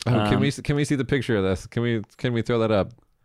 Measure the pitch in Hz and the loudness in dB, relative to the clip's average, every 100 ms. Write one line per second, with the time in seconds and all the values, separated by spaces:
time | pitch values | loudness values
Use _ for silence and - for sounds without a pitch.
0 | - 113 104 123 143 139 123 143 147 143 | 0 2 4 2 2 -2 -2 -2 0 -2
1 | 127 143 117 107 95 92 - - 120 117 | 0 -2 0 0 0 -2 -4 -4 -2 -2
2 | 95 - 127 117 110 120 110 107 87 - | -6 -6 -4 -2 0 0 2 2 0 -6
3 | _ _ | _ _